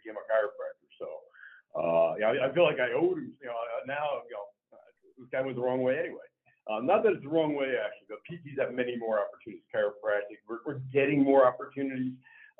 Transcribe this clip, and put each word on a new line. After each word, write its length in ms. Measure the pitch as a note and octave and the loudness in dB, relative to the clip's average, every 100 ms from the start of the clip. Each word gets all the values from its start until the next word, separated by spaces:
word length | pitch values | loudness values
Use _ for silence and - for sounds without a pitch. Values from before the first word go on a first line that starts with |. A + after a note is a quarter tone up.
became 140 | A2 G#2+ | -12 -12
a 100 | F#2 | 0
chiropractor. 600 | A2 G#2 - D#2 - _ _ | 2 2 -4 -10 -12 _ _
So, 100 | D2+ D#2 - - - - _ D#2+ | -12 -12 -16 -20 -20 -20 _ -4
uh, 360 | E2+ E2 E2 F2 | 2 4 4 2
yeah, 100 | A2 | 0
I, 160 | C3+ C3+ | 2 0
I 40 | |
feel 100 | D3+ | 2
like 160 | D#3+ C3+ | 2 2
I 120 | B2 | 0
owed 260 | B2+ F3 F3 | 2 0 0
him, 140 | B2 - | -6 -12
you 60 | B2+ | -10
know, 60 | |
uh, 320 | A#2 A#2 B2 C3 | -8 -6 -6 -6
now, 360 | C#3+ D3+ B2+ A#2+ | -4 -4 -4 -8
you 60 | |
know, 120 | G#2+ G2+ _ _ - _ _ _ - | -12 -12 _ _ -20 _ _ _ -20
this 100 | B2+ | -8
guy 120 | C3+ | -4
went 140 | C3 A#2+ | -4 -2
the 60 | |
wrong 200 | B2 B2+ | -2 0
way 160 | B2+ D3+ | 0 0
anyway. 280 | F3 - - _ _ _ - | -4 -8 -16 _ _ _ -6
Uh, 140 | G#2+ | -4
not 240 | C3 G#3+ | 2 4
that 80 | A3+ | 4
it's 100 | D#3+ | 0
the 60 | C3+ | 0
wrong 260 | D#3+ D#3 | 2 2
way, 220 | C#3+ C3+ B2 | 0 0 0
actually, 320 | G#2 - _ | -2 -6 _
but 160 | G#2 | -16
P 140 | - E3+ | -14 -16
Ts 200 | - C3+ | -10 -4
have 140 | A#2 | -2
many 240 | B2+ B2 A#2+ | -2 -4 -4
more 240 | A2+ G#2+ | -2 0
opportunities. 420 | G2+ - A2+ F#2 _ | -2 -6 -16 -18 _
Chiropractic, 720 | A2+ G#2 - G#2+ G#2 G#2 G#2+ - | 0 0 -2 -2 0 -2 -12 -12
we're, 160 | A2+ | -10
we're 160 | D3+ C3 C3 | -8 -8 -2
getting 320 | C#3 C#3 D3 | 2 4 4
more 240 | C#3 C3+ B2+ | 6 8 8
opportunities. 680 | - - C#3 C#3 C3 B2+ B2+ - - - - | 4 -6 -6 -4 -2 -4 -6 -16 -20 -20 -2